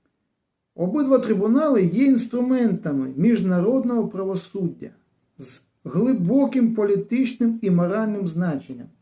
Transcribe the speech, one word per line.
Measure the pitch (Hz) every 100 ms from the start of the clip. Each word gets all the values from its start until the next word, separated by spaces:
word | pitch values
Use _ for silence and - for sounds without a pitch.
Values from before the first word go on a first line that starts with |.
| _ _ _ _ _ _ _ -
Обидва | 180 294 269 262
трибунали | 214 196 214 262 311 240
є | 175 196 277
інструментами | 240 - 240 254 254 233 175 160 139 131 131
міжнародного | 220 214 185 180 196 269 240 240 196
правосуддя | 190 190 180 - 202 170 - - - _ _ _ -
з | 131 - _ _
глибоким | - 147 240 220 175 277 269 262 226 -
політичним | 202 196 - 240 254 - 233 226
і | 202
моральним | 175 175 208 220 202 180
значенням | 160 180 139 - 120 - _